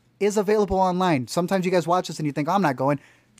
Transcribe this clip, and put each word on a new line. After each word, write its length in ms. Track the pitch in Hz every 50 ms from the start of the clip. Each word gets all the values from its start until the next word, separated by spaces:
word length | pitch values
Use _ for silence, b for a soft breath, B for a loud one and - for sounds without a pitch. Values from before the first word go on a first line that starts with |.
| b b _ _
is 160 | 196 208 190
available 420 | 214 196 196 214 214 208 175 190 190
online. 480 | 190 185 175 180 185 180 160 131 123
Sometimes 380 | - - 175 175 180 196 190 170
you 60 | 185 185
guys 140 | 180 156
watch 220 | 165 175 185 175 -
this 100 | 165 -
and 80 | 160
you 60 | 147 139
think, 180 | 156 147 156
"I'm 100 | 185 202 185
not 140 | 151 127
going." 240 | 127 131 139 147 139 b b b b b b b _